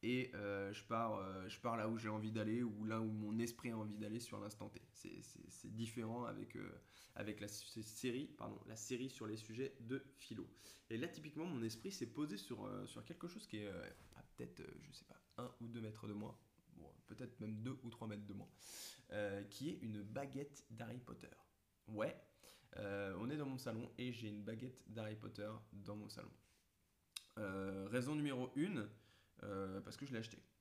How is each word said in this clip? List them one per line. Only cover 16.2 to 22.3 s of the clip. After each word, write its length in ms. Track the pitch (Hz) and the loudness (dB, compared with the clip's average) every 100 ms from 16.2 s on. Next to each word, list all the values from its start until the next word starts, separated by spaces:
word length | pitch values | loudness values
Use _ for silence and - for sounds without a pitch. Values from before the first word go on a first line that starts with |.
| 107 110 - - - 78 | -2 -6 -16 -20 -20 -16
Bon, 160 | 73 - - | -14 -16 -12
peut-être 340 | 107 123 - | -8 -8 -4
même 220 | 107 107 | -2 0
deux 160 | 117 139 | 0 -2
ou 60 | 120 | -4
trois 180 | 110 113 | -4 -2
mètres 200 | 104 104 | -2 -2
de 80 | |
moi, 160 | 101 104 - - - - - - | -6 -6 -12 -12 -8 -8 -10 -2
euh, 300 | 104 104 101 | 2 4 2
qui 260 | 104 - 139 | -2 -2 -2
est 80 | - | 0
une 220 | 113 104 | 0 -2
baguette 640 | 101 110 139 135 - - - | -2 -2 -2 -2 -2 -6 -12
d'Harry 300 | 110 113 123 | -6 -4 -4
Potter. 320 | 117 117 - - - _ _ _ - | -6 -10 -10 -14 -20 _ _ _ -4
Ouais, 260 | 107 107 - - | 2 2 2 -12